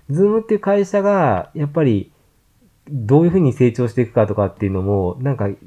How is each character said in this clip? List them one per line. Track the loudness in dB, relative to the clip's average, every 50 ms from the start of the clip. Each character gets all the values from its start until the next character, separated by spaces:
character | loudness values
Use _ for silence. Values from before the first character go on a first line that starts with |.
| _ -6
Zoom | -2 0 2 2 2 0
っ | -2
て | -2 -4
い |
う | -2
会 | 0 0 0 0 0
社 | 0 -2 0
が、 | 0 2 2 2 2 0 0 -2 -4 -8 -8
や | -6 -6
っ | -4
ぱ | 0 0 2
り、 | 2 2 0 -4 -8 _ _ _ _ _ _ _ _ _ _ _ _ _ _ -16 -10
ど | -10 -6 0 2 4 4
う | 4
い | 4
う |
ふ | 2
う | 2
に | 2 2
成 | 2 2 2 2
長 | 2 0 -4 -2
し | -2
て | -2
い | -2
く | 0
か | 0 0 0
と | 0 0
か | -2 -2
っ | -2 -2
て | -4 -4
い | -4
う |
の | -2 -2
も、 | -2 0 0 0 0 -2 -4 -4
な | -4 -4
ん | -4
か、 | -4 -4 -6 -6 -10 -16